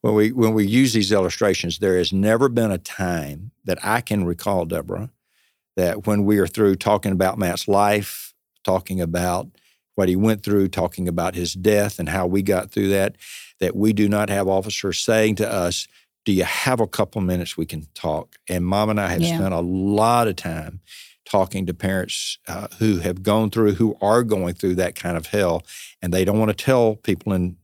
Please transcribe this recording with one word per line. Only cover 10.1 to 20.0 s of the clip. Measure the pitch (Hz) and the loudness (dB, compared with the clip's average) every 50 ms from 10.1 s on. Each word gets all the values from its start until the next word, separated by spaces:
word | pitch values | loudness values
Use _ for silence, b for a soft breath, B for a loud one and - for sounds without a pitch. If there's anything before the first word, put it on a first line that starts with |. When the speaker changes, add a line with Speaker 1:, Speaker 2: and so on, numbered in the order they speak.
| 92 | 2
Speaker 1:
went | 92 104 113 110 101 - | 4 4 2 2 0 0
through, | 101 101 101 98 | 0 2 2 2
talking | 92 - 98 90 87 - - 92 | 2 0 -2 -2 -2 -2 -4 -4
about | 87 85 85 85 92 87 | -4 -2 -2 -2 -2 -4
his | 87 90 82 - | -4 -6 -6 -6
death | 92 90 107 104 104 101 101 - - | 0 2 2 4 4 2 0 -2 -6
and | 87 76 | -6 -4
how | 80 98 90 | -2 -2 -2
we | 87 92 101 | 0 0 0
got | 98 101 98 92 - 98 | 0 2 0 0 -2 -4
through | - 107 101 98 | -4 -2 0 2
that, | 98 98 95 104 - B B B B B B B B _ | 2 2 2 0 -4 B B B B B B B B _
that | 95 87 - | -4 -2 0
we | 98 104 110 110 | 2 2 2 4
do | 101 107 101 | 4 2 2
not | 104 104 104 101 | 2 0 0 0
have | 101 98 98 | 0 -2 0
officers | 95 95 95 95 110 101 - - 98 87 - | 2 0 0 0 -2 -8 -6 -4 -4 -4 -2
saying | - - 113 110 110 110 107 | 0 2 2 4 4 2 2
to | 92 107 - | 0 -2 -2
us, | 117 98 87 87 87 - - b b b b b _ _ _ | 0 -2 -2 -2 -2 -4 -8 b b b b b _ _ _
"Do | - 98 | 0 0
you | 92 87 | 0 0
have | - - - - 135 127 117 | 0 -2 -2 0 0 0 0
a | 113 | 0
couple | 95 - - 104 - - 110 | -2 0 -2 -2 -2 -2 -4
minutes | 95 90 92 90 85 - - | -2 0 -2 -2 -4 -6 -6
we | - 82 | -8 -6
can | - - 78 73 73 _ | -6 -6 -12 -12 -12 _
talk?" | - - 82 78 78 82 _ _ _ _ - | -6 -4 -4 -4 -4 -6 _ _ _ _ -6
And | 87 90 87 | -4 -2 0
Mom | 90 95 101 107 107 | 0 2 2 2 2
and | 107 104 | 0 0
I | 101 92 | 0 -2
have | 87 - | 0 0
Speaker 2:
Yeah. | 85 85 165 | 0 0 0
Speaker 1:
spent | 165 95 95 90 | 0 -2 -2 0
a | 82 | -2
lot | 87 90 92 92 95 101 104 101 | -2 -2 -2 -2 0 0 2 4